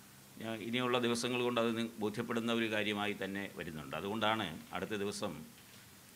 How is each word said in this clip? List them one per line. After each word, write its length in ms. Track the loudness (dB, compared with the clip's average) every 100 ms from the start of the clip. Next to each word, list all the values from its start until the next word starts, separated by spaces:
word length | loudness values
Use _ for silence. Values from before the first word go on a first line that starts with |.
| -20 -20 -20 -10
ഞാ-, 300 | -6 -4 -2
ഇനിയുള്ള 300 | 0 2 4
ദിവസങ്ങൾ 440 | 4 2 2 2
കൊണ്ട് 180 | 2 4
അത് 180 | 4 2
നി-, 120 | -2 0
ബോധ്യപ്പെടുന്ന 540 | -2 0 0 0 2
ഒരു 200 | 2 2
കാര്യമായി 440 | 2 2 2 0 0
തന്നെ 260 | -2 -2 -4 -6
വരുന്നുണ്ട്. 400 | -6 -6 -6 -4
അതുകൊണ്ടാണ് 640 | -2 2 4 4 0 -4 -6
അടുത്ത 180 | -6 -2
ദിവസം, 540 | 0 -2 -2 -4 -6 -12 -16 -20 -20 -20 -20 -20